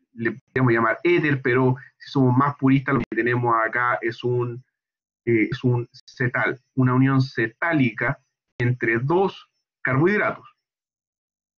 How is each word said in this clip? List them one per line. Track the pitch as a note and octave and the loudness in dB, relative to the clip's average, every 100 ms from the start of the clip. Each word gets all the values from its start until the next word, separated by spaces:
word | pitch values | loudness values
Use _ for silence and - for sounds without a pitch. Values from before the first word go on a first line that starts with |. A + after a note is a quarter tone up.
| _ | _
le | A#2 A#2 | -8 -6
podemos | A2 _ C3 C3 | -6 _ 0 2
llamar | A#2 A2+ A2 | 2 0 0
éter, | F3 F3 D#3 C3 | 0 2 0 -2
pero | B2+ B2 C3 C3 - _ | 0 2 2 0 -8 _
si | - | -6
somos | C#3+ B2+ B2 | 0 2 4
más | C#3 - | 0 0
puristas, | C3+ C#3 C3 C#3 | 2 2 2 -2
lo | |
que | A#2 A2 | -2 -2
tenemos | A#2 B2 A#2+ A2+ A2 | -2 0 0 0 0
acá | A#2+ B2 B2+ | -2 -2 -2
es | A#2 A#2 | -4 -6
un, | B2 B2 A#2+ A#2+ - _ _ _ _ _ - | -4 -2 -4 -8 -18 _ _ _ _ _ 0
eh, | A2+ G#2 | 0 0
es | B2+ | -2
un | B2 B2 A#2+ - - | 0 0 -4 -14 -14
cetal, | - B2 B2+ G#2+ - _ - | -6 -4 -2 -4 -4 _ 0
una | B2+ | 2
unión | B2+ C3+ C3+ | 4 4 2
cetálica | C3 - A2+ - E3+ D#3 A#2+ G#2+ B2 D3+ _ _ _ - | 0 -2 -6 -4 -2 0 0 -2 -6 -6 _ _ _ -4
entre | B2 B2 A#2 A#2 | -2 -2 -2 -2
dos | C3+ F3+ F#3+ - - _ _ _ | 0 0 0 -4 -20 _ _ _
carbohidratos. | - C3 F3 G#3 C#3+ - - _ _ _ _ _ _ _ _ _ _ | -4 0 2 0 -2 -6 -14 _ _ _ _ _ _ _ _ _ _